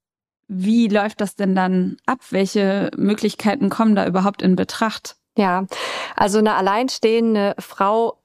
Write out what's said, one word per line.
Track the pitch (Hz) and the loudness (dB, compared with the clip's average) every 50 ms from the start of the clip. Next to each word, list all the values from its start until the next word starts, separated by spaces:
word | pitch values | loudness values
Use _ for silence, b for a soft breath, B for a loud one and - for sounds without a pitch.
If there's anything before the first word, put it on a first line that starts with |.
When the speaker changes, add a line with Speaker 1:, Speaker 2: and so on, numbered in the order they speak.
| _ _ _ _ _ _ _ _ _ | _ _ _ _ _ _ _ _ _
Speaker 1:
wie | - 196 185 185 208 226 233 233 202 | -10 -8 -4 0 2 2 2 2 2
läuft | 208 208 202 214 - - | 2 0 0 -2 -4 -4
das | 208 190 - | -6 -6 -4
denn | - 202 190 185 | -2 -2 0 0
dann | 190 185 185 185 185 180 190 - - _ | 0 0 2 2 0 0 -2 -4 -6 _
ab? | - 262 - - - | -4 -4 -4 -6 -4
Welche | - 190 196 190 - 208 196 190 196 202 190 - - | -2 -2 -2 0 0 0 0 0 0 0 -2 -4 -2
Möglichkeiten | - - 196 208 - 220 208 - - - 214 196 - 196 196 | -2 0 0 0 0 -2 -4 -4 -2 -2 -2 0 0 -2 -2
kommen | - - 226 220 208 | 0 2 2 4 4
da | 196 185 | 2 2
überhaupt | - 175 185 185 202 196 - | 0 0 0 0 0 -2 0
in | - 185 185 | 2 2 2
Betracht? | 180 185 - - - 233 220 - - - - - _ _ _ _ | 2 0 -4 -2 -4 -4 -4 -4 -8 -14 -18 -20 _ _ _ _
Speaker 2:
Ja, | - 202 185 175 185 196 - B B B B B B B B B | 0 0 2 2 0 -2 -4 B B B B B B B B B
also | - - 202 196 220 | 0 0 2 4 2
eine | 214 214 208 | 2 2 2
alleinstehende | 170 190 196 202 226 254 262 - - - 220 226 233 226 226 220 208 202 202 - - | 2 0 0 0 0 -2 -2 -2 0 0 2 2 2 2 2 2 2 0 -2 -2 -6
Frau | - - - - 196 202 220 226 233 226 - _ | -12 -16 -4 -2 0 0 2 0 0 -2 -4 _